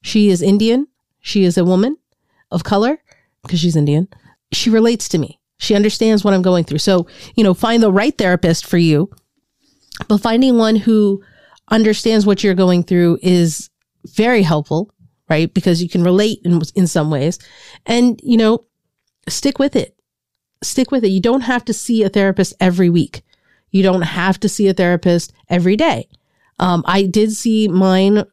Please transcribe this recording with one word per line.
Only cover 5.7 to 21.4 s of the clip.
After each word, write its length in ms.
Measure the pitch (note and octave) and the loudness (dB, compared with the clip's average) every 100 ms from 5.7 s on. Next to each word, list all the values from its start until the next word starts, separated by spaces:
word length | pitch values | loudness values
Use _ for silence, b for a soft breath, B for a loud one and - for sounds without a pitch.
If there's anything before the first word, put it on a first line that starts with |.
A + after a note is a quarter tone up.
understands 480 | G#3 G#3 - A3 G#3+ | 0 0 0 0 2
what 100 | G#3 | 2
I'm 80 | F#3+ | 0
going 220 | F#3 F3+ | 2 0
through. 140 | E3 D#3 | -2 -4
So, 280 | - F3+ E3+ B B | 0 0 -2 B B
you 80 | - | 0
know, 100 | G3+ | 0
find 300 | F3+ A3+ A#3 | 0 0 2
the 80 | A3 | 2
right 260 | F#3+ B3 - | 2 -2 -2
therapist 480 | G3 F3+ F3 E3 | -2 0 0 -2
for 120 | - F3 | -2 0
you, 320 | E3 D3 F#3+ - _ _ _ _ _ _ _ - - | 2 2 -2 -8 _ _ _ _ _ _ _ -20 -4
but 120 | G#3 | -2
finding 380 | A3+ A3+ C4 A#3 | 0 0 2 2
one 200 | A3 A3 | 2 0
who 440 | A#3 A3 G3+ G3 b b b b _ | 2 2 0 -2 b b b b _
understands 560 | A3 A3 G#3+ A#3 A3 | 0 0 0 0 2
what 180 | G#3 G3 | 2 0
you're 120 | G#3 | 0
going 280 | F#3 F#3 F3+ | 2 2 2
through 360 | E3+ F3 F3 E3+ | 0 2 2 0
is 480 | F#3 F3+ E3 D3+ - _ _ _ | 0 2 0 -4 -16 _ _ _
very 380 | - - A3+ A#3+ | -8 -2 0 2
helpful, 480 | E3+ D#3 D3 D#3 G#3 _ _ _ _ | 2 0 -2 -6 -6 _ _ _ _
right? 240 | D#3 E3 | -2 0
Because 300 | F#3+ F#3+ E3+ | -2 0 -2
you 60 | F3 | -2
can 140 | F3+ | -2
relate 360 | F3 F#3 G#3+ G#3+ | 2 2 0 -2
in, 160 | - E3+ D#3+ | -2 -2 -2
in 140 | G3+ F3 | -2 0
some 240 | F3 D3+ | 0 -2
ways. 260 | C#3+ D3 - B B B B | -2 -4 -6 B B B B
And, 340 | - A#3 B3 A3 | -4 0 0 -2
you 140 | - A3 | 0 2
know, 260 | A3 A3+ _ _ _ _ _ _ - | 2 0 _ _ _ _ _ _ -12
stick 320 | - C#4 C#4 | -6 -4 -2
with 160 | C#4 | -2
it. 200 | A#3 - _ _ _ _ _ _ _ | -2 -4 _ _ _ _ _ _ _
Stick 260 | - - B3 | -6 -4 -2
with 140 | C4+ | 0
it. 60 | G#3 | 0
You 100 | F#3+ | 0
don't 200 | A3+ C4 | 0 0